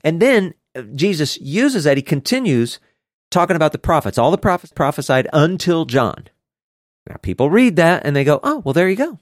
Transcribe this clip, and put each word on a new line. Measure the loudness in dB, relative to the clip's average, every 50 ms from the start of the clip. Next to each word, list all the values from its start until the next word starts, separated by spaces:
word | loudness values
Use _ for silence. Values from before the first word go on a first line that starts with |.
| -2
And | -2 0 2
then, | 2 4 4 2 0 -2 -8 _ _ _ _
uh, | -16 -14 -12 -4
Jesus | -2 0 0 0 0 -2 -4 -4 -10
uses | -10 -6 -2 0 0 0 0 0 2
that. | 2 0
He | 0 0
continues | -2 -4 -4 -2 -4 -4 -2 0 0 0 0 0 -2 -6 -16 _ _ _ _ _ _ _ _ _ _
talking | 0 0 2 2 2
about | 0 0 0 -2
the |
prophets. | -4 -2 0 0 0 0 -2 0
All | 2 2 2
the | 2
prophets | 0 0 -2 -2 -2 -6 -14 _
prophesied | -4 -2 -2 -2 -4 -2 0 0 0 0 0 2
until | 2 2 2 0 -2 -2 -2 0 0 -2
John. | -2 0 0 0 -2 -4 -10 -18 -20 _ _ _ _ _ _ _ _ _ _ _ _ _ _ _
Now, | -20 -20 -10
people | -8 -8 -2 0 0 2
read | 4 4 4 4 4
that | 4 4 4 2 2 -2
and | -2 -2
they | 0 2
go, | 2 2 2 0
"Oh, | -4 -4 -2 -4
well, | -2 0
there | 2 2 2
you | 0
go. | -2 -2 -4 -6 -14